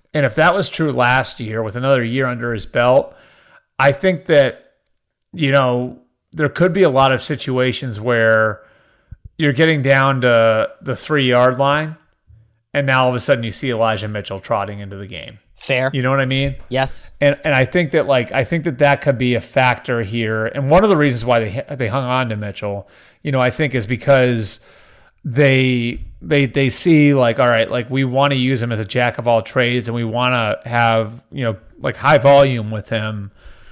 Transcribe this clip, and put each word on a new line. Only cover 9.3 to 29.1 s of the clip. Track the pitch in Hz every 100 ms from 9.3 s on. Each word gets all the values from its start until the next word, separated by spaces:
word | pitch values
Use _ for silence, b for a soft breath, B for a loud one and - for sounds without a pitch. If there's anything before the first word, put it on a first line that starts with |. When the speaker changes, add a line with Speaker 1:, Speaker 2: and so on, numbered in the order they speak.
| -
Speaker 1:
you're | 147
getting | 131 160 151
down | 135 135 135 131
to | 123 117 113 110 - -
the | - 120
three-yard | - 151 127 123 127 123
line, | 139 147 156 160 _ _ _ - _ _ _
and | 143 135
now | 131
all | 127
of |
a | 123
sudden | - 127
you | 117
see | - 135
Elijah | 113 113 107 107
Mitchell | 107 98 98
trotting | - 110 101 104
into | 101 98
the | 95
game. | 90 - 104 _
Speaker 2:
Fair. | - - 127 131
Speaker 1:
You | 131
know | 127
what | 135
I | 131
mean? | 135 139 131 -
Speaker 2:
Yes. | 127 135 - - -
Speaker 1:
And, | 143 139
and | 151
I | 135
think | 127 180 165
that, | 160 123
like, | 131 117
I | 127
think | 123 170
that | 160 127
that | 143 139
could | 147 120
be | 123
a | 117
factor | - 135 127 117 - 117
here. | 101 117 110 110 110
And | - 139
one | 170
of | 214
the | 165
reasons | 147 120
why | 120 120
they, | 107 113 - 139
they | 113
hung | 131
on | 123 127 123
to | 104
Mitchell, | 104 - 104 101 - b b b
you | 147
know, | 135
I | 127
think | - 147
is | 123 101
because | 123 - 135 123 117 104 - b b b b b _
they, | 143 120 143 131 131 123 117 - - -
they, | 175 143 135
they | 139 135
see, | - 180 156 143
like, | 139 117 113
all | 123
right, | 117 110
like, | 123 120
we | 135
wanna | 131 131 143
use | 135 127 127
him | 120
as | 107
a |
jack | 101 127 120